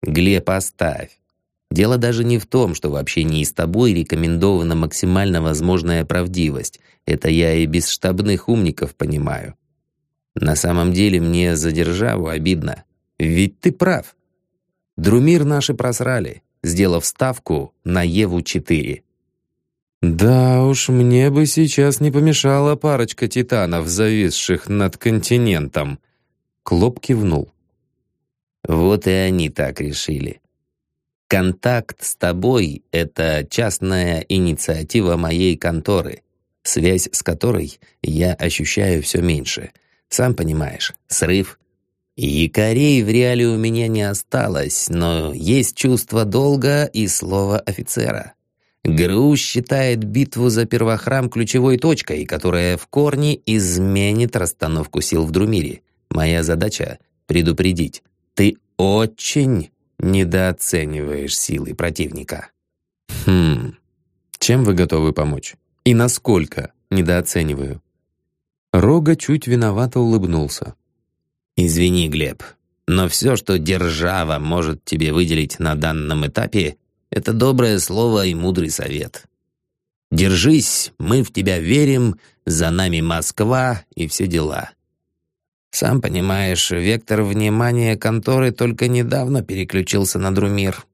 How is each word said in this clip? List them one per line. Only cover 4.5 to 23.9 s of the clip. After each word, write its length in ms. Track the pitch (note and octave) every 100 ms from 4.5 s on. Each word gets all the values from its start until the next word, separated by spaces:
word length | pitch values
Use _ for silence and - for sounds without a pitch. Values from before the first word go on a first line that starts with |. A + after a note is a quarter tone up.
| F#2+ E2+ E2
максимально 640 | D#2+ - F2+ F#2 G2 F2
возможная 640 | D#2+ D2+ E2+ F2+ E2+ E2+ D#2
правдивость. 760 | E2+ F2+ F2+ D#2+ C#2 - - _ _ -
Это 240 | D#2 D#2+
я 240 | E2 E2
и 120 | D#2+ D#2+
без 240 | E2+ -
штабных 580 | - F#2 F#2 G#2 F#2+ -
умников 480 | A#2 F2+ - - -
понимаю. 600 | D2+ D2+ D2 D2 - - _ _ _ _ _ _ _ -
На 200 | D3+ -
самом 380 | E3+ - F2
деле 260 | F2+ G#2 F#2
мне 380 | E2+ E2+ F2 E2
за 160 | E2
державу 540 | D#2+ E2 F2+ A#2 G#2+ D#2+
обидно. 580 | D#2+ D#2+ F2 C#2+ - _ _ _ _
Ведь 400 | D#2+ E2 G2 -
ты 140 | F#3
прав. 420 | F3+ F3+ E3+ - _ _ _ _ _ _ _ _ -
Друмир 480 | D#2+ A#2 C#3+ E3+
наши 300 | D3 D3 C3+
просрали, 680 | A2+ B2 A#2 B2+ B2+ F2+ - _ _
сделав 420 | - E2+ F#2+ E2+ -
ставку 680 | - C3 B2 - D2+ C#2 _
на 200 | - F2+
Еву-четыре». 1000 | F2 F2 G#2+ F2 D#2+ F2+ - D#2+ C2 C#2 _ _ _ _ _ _ _ _ _ _
«Да 640 | E2+ E2 G#2 B2+ B2+ B2+
уж, 260 | C3 C3+ -
мне 400 | B2+ B2 B2 C3+
бы 160 | C#3+ D#3
сейчас 540 | - D#3+ - C#3 -
не 100 | D3
помешала 680 | C#3 D#3 D3 C3+ C#3 C#3+ D3
парочка 520 | D3+ C#3+ A#2 - B2+
титанов, 600 | A#2+ B2 A#2 F2+ E2+
зависших 800 | D#2+